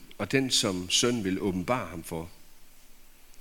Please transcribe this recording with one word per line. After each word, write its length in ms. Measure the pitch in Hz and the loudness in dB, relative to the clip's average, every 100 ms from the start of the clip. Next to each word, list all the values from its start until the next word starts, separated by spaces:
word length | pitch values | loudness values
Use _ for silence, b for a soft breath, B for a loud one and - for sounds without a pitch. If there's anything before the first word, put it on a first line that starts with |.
| - - | -12 -6
og 140 | 101 | 2
den, 180 | 135 131 | 2 4
som 400 | - 113 92 90 | 4 4 2 2
sønnen 340 | - 120 123 | 2 4 2
vil 160 | 95 95 | 0 2
åbenbare 480 | 101 92 87 123 90 | 2 2 2 0 -2
ham 160 | 85 | -8
for. 260 | 80 85 82 - - - - - - - - - - - | -6 -6 -6 -12 -18 -18 -18 -20 -20 -20 -20 -20 -20 -18